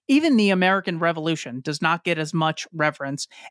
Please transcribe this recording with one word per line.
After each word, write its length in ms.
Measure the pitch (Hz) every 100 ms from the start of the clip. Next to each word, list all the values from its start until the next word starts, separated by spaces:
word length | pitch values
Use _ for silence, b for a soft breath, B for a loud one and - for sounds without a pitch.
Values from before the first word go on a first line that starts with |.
| -
Even 280 | 277 320 233
the 140 | 202
American 480 | 185 185 190 185 165
Revolution 640 | 165 160 160 160 131 127
does 200 | 143 143
not 220 | 160 170
get 140 | 180 160
as 160 | 156
much 320 | 165 156 156 -
reverence. 560 | 165 151 147 139 147 - B B